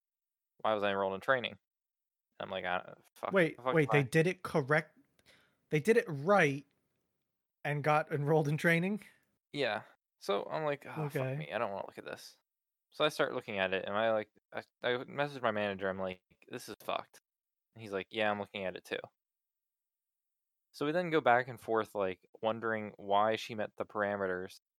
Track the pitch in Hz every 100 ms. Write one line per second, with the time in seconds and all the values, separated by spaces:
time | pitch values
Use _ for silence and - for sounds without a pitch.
0 | _ _ _ _ _ _ 110 107 101 98
1 | 95 95 - 131 107 101 _ _ _ _
2 | _ _ _ - 104 95 90 90 - -
3 | _ - - 190 160 - 127 156 131 143
4 | 131 160 165 185 - 170 131 156 160 _
5 | _ _ _ - _ _ _ 156 147 226
6 | - 143 156 202 151 139 - _ _ _
7 | _ _ _ _ _ _ 147 147 147 151
8 | 156 143 143 156 147 151 175 165 185 208
9 | - _ _ _ _ 143 120 104 - _
10 | _ _ - 202 - 156 151 143 - 131
11 | 147 139 131 139 143 104 110 98 - -
12 | - - - - _ _ _ _ _ -
13 | 151 - 143 123 - 101 95 92 - 101
14 | 113 110 104 _ _ 113 - _ 123 123
15 | - 127 143 139 120 107 104 95 98 95
16 | 95 92 _ _ - 127 - 101 - -
17 | - - _ _ _ _ _ 113 110 98
18 | 90 113 107 104 98 104 92 90 - -
19 | - _ _ _ _ _ _ _ _ _
20 | _ _ _ _ _ _ _ - 147 170
21 | 180 156 127 120 127 117 - 113 104 104
22 | 95 92 _ - 110 113 113 110 107 -
23 | 101 101 110 110 - 110 98 - 104 110
24 | 101 101 95 90 95 - _